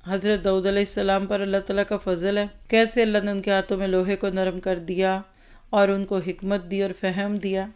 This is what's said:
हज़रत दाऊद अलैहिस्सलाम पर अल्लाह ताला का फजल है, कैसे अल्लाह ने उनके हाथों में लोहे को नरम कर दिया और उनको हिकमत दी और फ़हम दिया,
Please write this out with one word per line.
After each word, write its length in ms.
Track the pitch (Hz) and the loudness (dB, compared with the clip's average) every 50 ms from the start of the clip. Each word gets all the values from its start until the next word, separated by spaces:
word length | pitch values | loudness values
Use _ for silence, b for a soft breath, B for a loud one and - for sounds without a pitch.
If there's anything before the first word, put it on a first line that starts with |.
| - 180 | -8 -4
हज़रत 320 | 190 196 180 208 214 202 | -4 -2 2 2 0 2
दाऊद 260 | 170 196 190 190 185 196 | 2 2 2 2 2 2
अलैहिस्सलाम 600 | 196 202 202 196 - 214 196 190 196 196 196 190 | 2 2 0 0 -2 -2 0 2 2 2 0 0
पर 140 | 208 196 | -2 -2
अल्लाह 200 | 196 196 190 196 196 | 0 0 0 -2 0
ताला 200 | - 196 202 202 | 0 -2 -2 0
का 120 | - 214 196 | -2 -2 -4
फजल 400 | - 190 185 165 175 196 202 208 | -2 -2 -2 0 0 0 0 0
है, 100 | 208 202 - - - - | -2 -4 -6 -14 -6 2
कैसे 320 | - 226 226 226 - 247 | 4 4 4 4 4 2
अल्लाह 200 | 226 220 208 208 | 2 4 2 2
ने 100 | 196 202 | 0 0
उनके 200 | 202 196 185 202 | -4 -2 0 2
हाथों 260 | 196 190 190 190 196 190 | 2 2 2 0 -2 -2
में 100 | 196 190 | 0 2
लोहे 260 | 185 185 185 190 202 190 | 2 2 2 2 0 -2
को 120 | - 196 | -2 -2
नरम 280 | 185 190 190 185 180 185 | 0 0 0 0 -2 -2
कर 180 | - 196 185 170 170 165 | -2 -2 -4 -4 -4 -6
दिया 260 | 185 175 190 190 190 190 202 - b b b b b b b b - | -2 0 2 2 0 -2 -4 -10 b b b b b b b b 2
और 180 | 208 202 196 | 4 4 4
उनको 280 | 196 196 196 190 202 190 | 4 0 -2 -2 -2 -2
हिकमत 400 | 165 185 175 - - 190 202 202 175 | -2 -4 -6 -6 -4 -2 -2 -2 -4
दी 180 | 175 196 196 | -4 -2 -2
और 120 | 196 190 185 | -2 -2 -4
फ़हम 420 | - - 190 180 190 202 202 208 208 | -4 -4 -2 -2 -2 -2 -2 -4 -4
दिया, 300 | 196 196 190 190 190 220 220 | -2 -2 -2 -2 -4 -6 -10